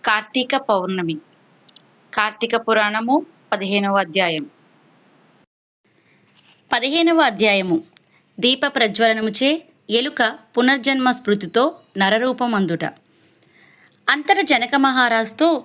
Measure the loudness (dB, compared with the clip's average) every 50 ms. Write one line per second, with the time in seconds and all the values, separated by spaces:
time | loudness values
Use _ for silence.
0 | 0 0 0 0 -2 -4 -4 -4 -2 0 -2 -4 0 0 -2 -2 -2 -4 -4 -4
1 | -4 -4 -6 -8 _ _ _ _ _ _ _ _ _ -20 _ -20 _ _ _ _
2 | _ _ -4 -4 -4 -4 -4 -6 -4 -2 -2 -2 0 0 0 2 2 0 -2 -2
3 | 0 0 0 0 -2 -6 _ _ _ _ -4 -4 -2 -2 -2 0 0 2 0 0
4 | 0 0 -2 -2 0 0 -2 -6 -8 -12 _ _ _ _ _ _ _ _ _ _
5 | _ _ _ _ _ _ _ _ _ _ _ _ _ _ _ _ _ _ _ _
6 | _ _ _ _ _ _ _ _ _ _ _ _ _ _ -2 0 0 0 0 2
7 | 2 2 4 4 2 2 2 2 2 2 2 2 2 0 -2 -2 -2 _ _ _
8 | _ _ _ _ _ _ _ 0 2 2 2 2 0 -2 0 0 0 0 0 2
9 | 2 2 2 0 -2 -4 -2 0 0 0 0 -2 -6 _ _ _ _ -2 -2 -2
10 | -2 -2 -2 -2 -2 -2 -2 -8 _ _ _ 0 2 2 2 2 0 0 0 2
11 | 0 0 0 0 -2 -2 -2 -2 -2 -2 0 2 2 2 -2 -6 _ _ _ -2
12 | 0 2 2 2 0 -2 -2 -2 -2 -2 0 0 0 -2 -2 -4 -6 -8 -8 _
13 | _ _ _ _ _ _ _ _ _ _ _ _ _ _ _ _ _ _ _ _
14 | _ -2 -2 -2 2 0 2 2 4 2 2 0 2 0 2 2 2 2 2 2
15 | 2 2 2 0 0 -2 0 0 2 2 2 0